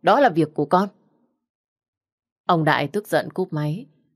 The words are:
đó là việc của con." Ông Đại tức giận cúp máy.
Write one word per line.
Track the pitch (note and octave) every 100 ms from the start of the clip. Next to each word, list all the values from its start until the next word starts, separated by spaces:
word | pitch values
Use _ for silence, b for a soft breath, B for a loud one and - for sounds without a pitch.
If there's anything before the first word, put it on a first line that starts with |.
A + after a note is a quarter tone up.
đó | - A3+
là | C4
việc | D#3+ D3+
của | - D3
con." | F3+ G3+ _ _ _ _ _ _ _ _ _ _ _ _ _ _ _ -
Ông | E3+
Đại | D#3 C3 C#3+
tức | G#3 -
giận | D#3 D#3
cúp | - F#3
máy. | D3+ D3+ E3+ C#4 _ _